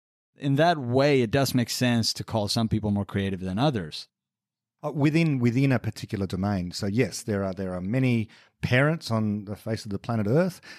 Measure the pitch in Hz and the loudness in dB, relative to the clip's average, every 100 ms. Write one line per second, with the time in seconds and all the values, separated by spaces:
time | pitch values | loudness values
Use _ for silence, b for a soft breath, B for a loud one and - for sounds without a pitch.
0 | _ _ _ - 143 139 165 160 120 123 | _ _ _ -8 -2 4 4 2 2 2
1 | 143 139 117 135 135 127 120 - 123 120 | 4 4 4 2 2 0 0 0 2 2
2 | 110 - - 113 104 - 113 110 107 101 | 0 -4 -4 -4 -2 0 0 0 0 -2
3 | 98 98 98 92 92 95 147 117 80 - | -2 -2 -2 -4 -4 0 0 0 -6 -10
4 | - _ _ _ _ _ _ _ 147 147 | -16 _ _ _ _ _ _ _ -6 2
5 | 143 151 165 135 120 117 139 123 113 - | 2 4 2 2 2 4 4 2 0 -8
6 | 110 101 95 90 101 98 87 - 104 107 | -6 -4 -2 -2 0 0 -2 -4 -2 0
7 | 110 - - 101 98 92 95 90 92 127 | 0 -2 -4 -2 -2 -4 -6 -6 -4 0
8 | 131 117 107 b b b - 123 147 165 | 2 0 -2 b b b 0 2 2 0
9 | - 117 107 104 98 104 - 113 110 98 | -2 -2 0 -2 -6 -10 -6 -6 -6 -8
10 | - 117 104 139 185 - B | -4 -2 2 2 2 -2 B